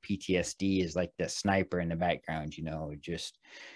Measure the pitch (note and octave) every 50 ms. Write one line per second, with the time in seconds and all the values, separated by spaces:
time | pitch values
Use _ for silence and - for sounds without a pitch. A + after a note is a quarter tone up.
0 | - - G2+ F#2+ - - F#2 F2 F2 - - - F#2+ G2 F#2+ F#2 F2+ E2 D#2+ F2+
1 | F2+ F2 - - E2+ - - - - G2+ G2 G2 F2+ - F#2 F2 E2+ E2+ E2 E2
2 | F2 E2+ D#2 C#2 - E2 D#2+ D#2+ D2+ D#2 - E2 D#2+ D#2 D#2 D#2 D#2 D2+ D2+ C#2+
3 | - F2 E2+ D#2 - - - _ _ - - - - - -